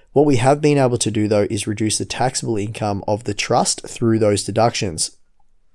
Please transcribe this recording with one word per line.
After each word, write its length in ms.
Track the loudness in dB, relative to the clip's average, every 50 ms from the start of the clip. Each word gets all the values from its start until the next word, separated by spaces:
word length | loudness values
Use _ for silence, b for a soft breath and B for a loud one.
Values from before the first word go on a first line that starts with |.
| b b
What 140 | b 4 4
we 100 | 4 4
have 240 | 4 4 2 2 4
been 180 | 4 2 4 4
able 200 | 2 2 0 0
to 120 | -2 -2
do, 180 | -2 0 0 2
though, 180 | 2 2 2 0
is 160 | -2 -4 -4
reduce 320 | -4 -4 -2 -2 -2 -2 -4
the 80 | -6
taxable 500 | -6 -4 -2 -2 -2 -2 -4 -4 -4 -4
income 480 | -4 -4 -6 -6 -4 -4 -4 -4 -4 -2
of 180 | -4 -4 -4 -4
the 100 | -6 -6
trust 520 | -4 -2 0 2 2 2 0 -4 -6 -8
through 320 | -12 -6 -2 0 2 2 4
those 240 | 4 2 2 0
deductions. 760 | -2 -2 0 2 2 2 0 -2 -4 -4 -4 -4 -6 -8 -8 _ _ _ _ _ -20 _ _ _ _ _